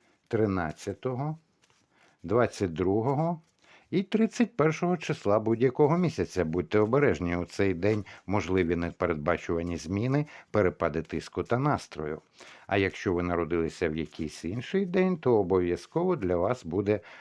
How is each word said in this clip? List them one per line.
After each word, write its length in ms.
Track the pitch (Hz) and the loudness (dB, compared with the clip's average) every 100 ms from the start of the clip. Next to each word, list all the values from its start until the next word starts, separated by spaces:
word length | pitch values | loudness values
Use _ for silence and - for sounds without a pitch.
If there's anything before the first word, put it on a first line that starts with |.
| _ _ _ | _ _ _
тринадцятого, 1080 | 110 107 95 80 - - 95 127 127 151 160 _ _ _ _ _ _ _ _ | 0 2 0 -2 -6 -10 -8 -6 -4 -6 -8 _ _ _ _ _ _ _ _
двадцять 500 | 87 113 110 - 95 | 0 2 2 0 -4
другого 680 | 80 90 107 120 139 165 165 - _ _ - _ | 0 0 0 0 0 -2 -4 -10 _ _ -20 _
і 120 | 175 | -4
тридцять 540 | 196 214 226 - 214 - | -2 0 0 2 -2 2
першого 400 | 156 156 175 170 | 0 2 0 -2
числа 420 | - - 101 107 | -2 -2 2 2
будь-якого 580 | 107 113 131 139 143 170 | 2 2 2 4 2 4
місяця. 480 | 175 - 85 90 80 | 0 -2 -4 -2 0
Будьте 340 | 87 78 107 | -2 0 2
обережні, 560 | 107 135 135 80 87 87 | 2 4 2 2 -2 -2
у 100 | 85 | -4
цей 280 | - 98 | 0 0
день 320 | 85 101 110 - - - | 2 0 0 -4 -14 -4
можливі 480 | 101 87 95 82 85 | -2 0 0 2 0
непередбачувані 1000 | 85 - 87 78 76 82 - 85 85 82 | -4 -2 -2 0 -2 -2 -2 -4 -4 -6
зміни, 480 | 82 98 127 139 151 - - | -4 -4 0 -2 -2 -10 -2
перепади 500 | 107 90 - 82 80 | 2 2 0 -2 -2
тиску 420 | 78 80 - 95 | -6 -8 -6 -8
та 160 | 85 120 | -4 -2
настрою. 600 | 147 107 - 71 76 80 - _ - - - | 0 -2 -4 -10 -8 -8 -12 _ -20 -20 -2
А 100 | 101 | 0
якщо 360 | 95 - 107 | 0 -2 -2
ви 100 | 87 | 0
народилися 640 | 87 87 80 85 80 - 82 | 0 -2 0 -2 -2 -2 -2
в 60 | 78 | -2
якийсь 500 | 76 - 78 - 82 | -6 -8 -10 -8 -8
інший 400 | 113 - 190 190 | -8 -4 -4 0
день, 320 | 185 185 170 | 2 2 2
то 200 | 127 110 | 4 4
обов'язково 760 | 90 95 90 87 - 160 185 160 | 6 4 4 -2 -2 -2 0 0
для 200 | 90 87 | 2 2
вас 300 | 95 123 80 | 2 -2 -2
буде 340 | 92 101 104 - - | -2 0 0 -4 -20